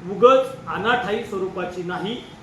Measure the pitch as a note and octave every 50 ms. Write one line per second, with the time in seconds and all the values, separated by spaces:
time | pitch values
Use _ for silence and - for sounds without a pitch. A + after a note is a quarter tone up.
0 | F3 F3+ G3+ F3+ A#3 B3+ C4 C4 - - - - - E3 D#3+ F3 G3 A3+ B3 -
1 | - G3 G#3+ A#3 A3+ - G#3 F#3+ F#3 F3+ F3 F#3 F3+ F3+ F3+ F3+ E3+ F3 F3+ F3+
2 | F3 G#3 A#3+ B3 - - - -